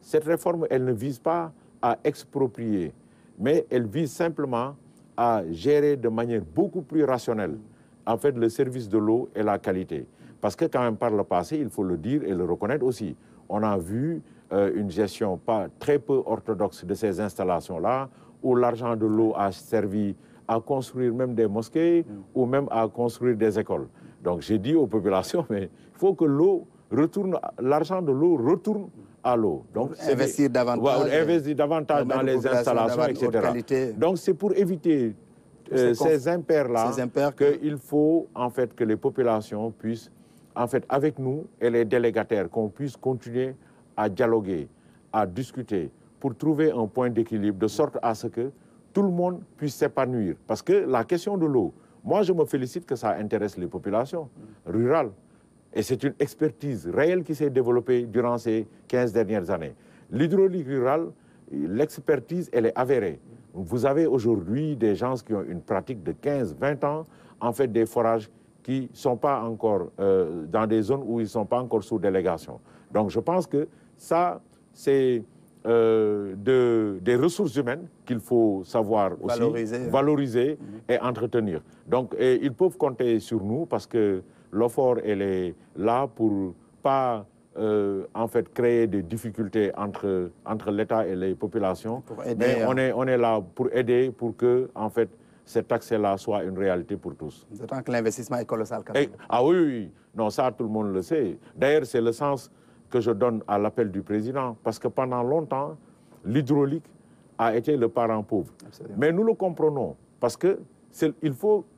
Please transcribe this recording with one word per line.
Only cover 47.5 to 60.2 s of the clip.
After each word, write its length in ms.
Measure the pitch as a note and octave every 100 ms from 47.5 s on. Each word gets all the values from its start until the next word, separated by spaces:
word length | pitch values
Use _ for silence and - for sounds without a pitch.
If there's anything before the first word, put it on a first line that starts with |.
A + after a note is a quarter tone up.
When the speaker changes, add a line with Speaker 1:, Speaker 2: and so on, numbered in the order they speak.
| F#2+
Speaker 1:
de 80 | G#2+
sorte 320 | - D3+ -
à 120 | A#2+
ce 140 | A2 A#2
que 220 | A2+ B2+ - - - _
tout 100 | -
le 60 | G3+
monde 300 | F3 F3+ F3 - -
puisse 180 | D3+
s'épanouir. 600 | - D3 - B2+ B2+ G2 D#2 -
Parce 160 | A2
que 100 | -
la 300 | G3 C#3+ B2+
question 320 | A2+ F3 G3+ G3+
de 100 | D#3+
l'eau, 260 | C3 F#2 - - _
moi 180 | - F3
je 100 | F#3
me 120 | F3+
félicite 420 | D3 C#3 B2 - -
que 80 |
ça 160 | B2 A2+ G2+
intéresse 400 | G#2+ A2 G2+ F#2+
les 80 | F2
populations 600 | F2+ G2 G#2 C3+ F3 C#3 - - - -
rurales. 440 | A2+ A#2+ D#3+ B2 F#2+ _ _ _ _ _
Et 80 | -
c'est 200 | - B2+
une 120 | C#3 -
expertise 680 | D3+ - D#3 - D3 A#2 D#2+
réelle 340 | F2 D3+ F#3
qui 120 | D#3+
s'est 160 | D#3 D3+
développée 560 | C3 B2 B2 A#2+ B2 A#2+
durant 320 | G#2+ A#2+ A#2+
ces 280 | A#2 A2 G#2+ - _
quinze 240 | B2 A#2+
dernières 380 | G#2 G2+ G#2 F2
années. 240 | F2+ D2+ B1 - - -
L'hydraulique 560 | A2+